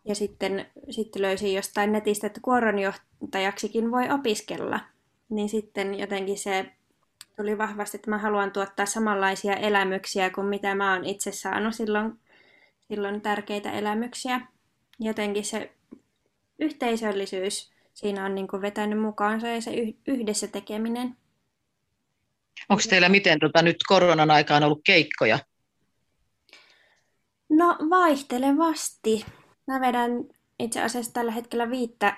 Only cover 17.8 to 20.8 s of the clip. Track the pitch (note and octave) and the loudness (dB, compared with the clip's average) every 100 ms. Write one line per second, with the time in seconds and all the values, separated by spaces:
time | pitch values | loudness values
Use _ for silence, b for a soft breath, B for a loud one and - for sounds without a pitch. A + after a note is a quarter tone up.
17.8 | _ - G#3 G3 F#3+ F#3+ F#3+ G3 G3+ G#3 | _ -8 -6 -4 -4 -4 -4 -4 -6 -4
18.8 | G#3 G#3+ G#3+ G#3 G#3 A3 A#3 A#3 A3+ - | -2 0 -2 0 0 0 -4 -6 -4 -4
19.8 | A3 - - C4 G#3 G3+ G3+ G3+ - G#3+ | -4 -6 -4 -4 -2 -4 -4 -8 -8 -6